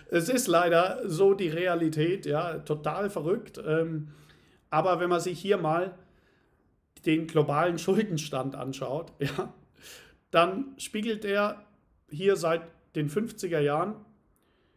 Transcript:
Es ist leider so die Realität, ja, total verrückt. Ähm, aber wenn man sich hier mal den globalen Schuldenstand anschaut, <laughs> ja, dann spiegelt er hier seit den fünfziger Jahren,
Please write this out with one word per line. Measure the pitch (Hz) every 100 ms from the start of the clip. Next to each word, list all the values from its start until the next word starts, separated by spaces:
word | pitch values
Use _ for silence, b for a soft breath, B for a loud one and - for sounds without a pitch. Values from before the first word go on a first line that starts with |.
| B
Es | 170 165
ist | 254 185
leider | 170 175 170 185 - 202
so | 160 196
die | 196 170
Realität, | 160 180 170 160 156 160 190 147
ja, | 147 175 151
total | 151 151 151 165 202
verrückt. | 185 151 233 - -
Ähm, | - 160 165 156 151 B B B B B B
aber | 151 185 175
wenn | 180
man | 170
sich | 180 160
hier | 196 202
mal | 156 170 185 - - b b b b b b _ _ - 165
den | 156 160
globalen | 160 147 147 175 170
Schuldenstand | - 202 208 156 - 135 135 -
anschaut, | 131 131 123 143 - -
<laughs> |
ja, | 139 - - - _ _ B B B B _
dann | 165 175 196 - -
spiegelt | - 214 226 208
er | 202 202 208 - - _ _ _ -
hier | 151 196
seit | 185 165 170 - - _ 156
den | 147
fünfziger | 214 226 - 180 160
Jahren, | 143 151 190 214 - _ _ _ _ _ _